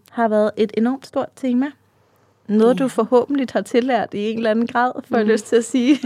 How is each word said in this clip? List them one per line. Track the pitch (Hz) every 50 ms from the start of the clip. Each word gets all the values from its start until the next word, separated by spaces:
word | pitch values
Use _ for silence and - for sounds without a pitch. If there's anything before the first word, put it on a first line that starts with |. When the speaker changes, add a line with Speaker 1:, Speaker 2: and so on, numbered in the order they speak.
| _ _
Speaker 1:
har | - 240 233 214
været | 214 214 214 208 -
et | - 220 208 -
enormt | 214 220 240 269 277 -
stort | - - 285 - - _
tema. | - - 262 240 247 269 302 - _ _ _ _ _ _ _ _ _ _ _ _ _ _ -
Noget, | 202 214 220 233 254 180
du | -
Speaker 2:
Ja. | 254
Speaker 1:
forhåbentlig | - - 226 240 254 240 240 - 285 277 254 233
har | - 214
tillært | 190 - - 240 247 269 247 220 - - -
i | 202 208 220
en | 220
eller | 226 226 220
anden | 214 226 233
grad, | 233 - 247 247 254 - - -
får | - -
jeg | 226 214
Speaker 2:
Mm. | 214
Speaker 1:
lyst | 220 220 -
til | - -
at | 233 233
sige. | - - 254 233 262 302 247 -